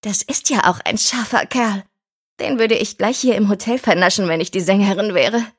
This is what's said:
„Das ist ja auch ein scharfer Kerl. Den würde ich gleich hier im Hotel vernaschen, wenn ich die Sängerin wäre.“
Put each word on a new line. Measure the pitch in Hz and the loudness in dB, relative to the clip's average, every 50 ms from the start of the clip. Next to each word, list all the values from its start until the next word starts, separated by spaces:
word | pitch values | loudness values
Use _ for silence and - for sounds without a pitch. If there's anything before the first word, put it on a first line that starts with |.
„Das | - 214 202 - - | -6 -4 -4 -4 -4
ist | - - - - - | -4 -6 -4 -2 0
ja | 294 220 - - | 0 2 2 2
auch | 180 - | 2 0
ein | - - - 214 | -2 -4 -2 -2
scharfer | - - - 247 233 - - 226 - | -2 -2 -2 -2 -4 -2 -2 -2 -2
Kerl. | - - 262 240 220 208 196 190 _ _ _ _ _ _ _ _ _ _ _ | 0 -2 -2 0 0 -2 -4 -6 _ _ _ _ _ _ _ _ _ _ _
Den | - - 269 240 | -6 -4 -2 0
würde | 226 226 220 | 2 2 2
ich | - - - - _ | 0 0 -4 -4 _
gleich | - 208 262 - | -2 -2 -2 0
hier | - 254 233 | 2 2 2
im | 196 214 202 | 2 2 2
Hotel | 208 196 - 214 233 262 | 0 -2 -2 -4 -4 -2
vernaschen, | - - 185 170 185 180 - - 196 175 | 2 0 2 4 4 2 2 0 -2 -2
wenn | 165 165 | 0 -2
ich | 160 - | -4 -4
die | - 185 | -4 -4
Sängerin | 180 160 190 202 202 202 196 185 202 214 190 | 0 2 2 4 4 2 2 0 -2 0 2
wäre.“ | 175 135 - 214 233 233 - _ | 2 2 2 2 0 -2 -4 _